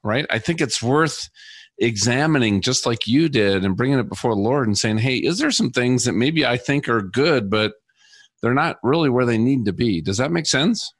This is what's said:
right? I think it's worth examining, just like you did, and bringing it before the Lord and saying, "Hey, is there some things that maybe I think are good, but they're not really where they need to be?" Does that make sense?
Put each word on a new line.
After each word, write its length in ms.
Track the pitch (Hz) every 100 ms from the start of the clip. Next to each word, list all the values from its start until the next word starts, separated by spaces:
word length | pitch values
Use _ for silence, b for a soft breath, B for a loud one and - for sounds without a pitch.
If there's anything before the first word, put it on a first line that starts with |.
right? 200 | 104 117 147
I 80 | 113
think 220 | - 165
it's 200 | 127 -
worth 480 | 117 143 156 - - B B B B -
examining, 800 | 117 107 110 123 156 151 113 98
just 260 | 107 127 -
like 220 | 113 -
you 200 | 131 165
did, 360 | 127 101 98
and 120 | 98 95
bringing 220 | 127 139
it 100 | 113
before 240 | 98 123
the 80 | 107
Lord 280 | 104 143 117
and 100 | 101
saying, 200 | 113 107
"Hey, 180 | 123 127
is 240 | - 180
there 100 | 302
some 220 | - -
things 320 | 123 123 123
that 80 | 123
maybe 340 | 92 127 160 131
I 100 | 123
think 320 | - 143 139
are 140 | 117
good, 480 | 98 120 151 143 101
but 220 | 107 107 - _ b b b b _
they're 140 | 117
not 220 | 127 160 -
really 240 | 113 160 151
where 180 | 123 123
they 120 | 113
need 260 | 117 139
to 80 | 104
be?" 280 | 87 120 90
Does 180 | 80 98
that 120 | 139
make 160 | 170 151
sense? 480 | 131 165 226 - _